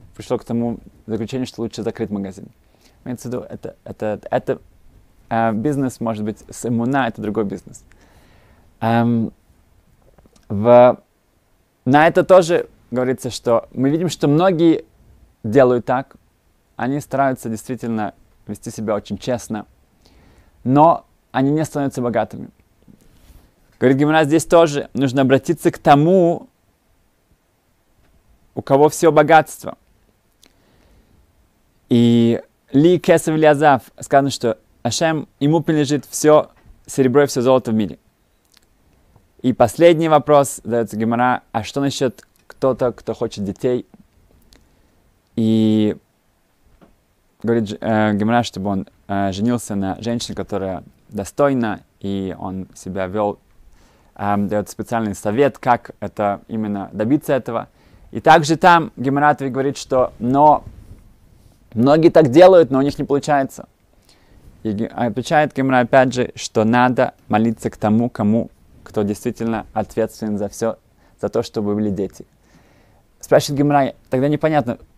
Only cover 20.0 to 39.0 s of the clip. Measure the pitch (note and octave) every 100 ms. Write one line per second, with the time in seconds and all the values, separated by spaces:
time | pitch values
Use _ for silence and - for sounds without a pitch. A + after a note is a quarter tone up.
20 | _ _ _ _ _ _ A#2+ C#3 D#3+ -
21 | - _ _ B2+ C3+ D3+ D#3 D3 C#3 C3+
22 | A#2+ A2+ G#2+ - - _ _ _ _ _
23 | _ _ - - _ _ _ _ B2+ C3+
24 | D3 D#3+ D3 D#3+ - F3 E3 C#3+ - -
25 | C3+ C3 C3 C3 - E3+ E3+ - E3 C#3+
26 | D#3+ F#3+ E3+ E3+ - _ _ _ _ _
27 | _ _ _ _ _ _ _ _ _ _
28 | _ _ _ _ _ - - C#3 D3+ -
29 | E3 D3+ D3 D#3+ D#3 - - - _ _
30 | _ _ _ _ _ _ _ _ _ _
31 | _ _ _ _ _ _ _ _ _ A#2+
32 | A#2 A#2 A#2 A2+ - _ _ C3+ E3 F3
33 | - E3 - D#3 D#3 C#3+ D3+ C3 - -
34 | - C#3 C#3 - A#2+ - _ _ A#2+ -
35 | D#3+ D#3 - _ C#3+ E3 D3+ D#3 C3+ C#3+
36 | - - D3+ D3+ - _ - - - -
37 | C3 C3 C#3+ C3+ A#2+ C3 A#2+ A2 F#2+ -
38 | _ _ _ _ _ _ _ _ _ _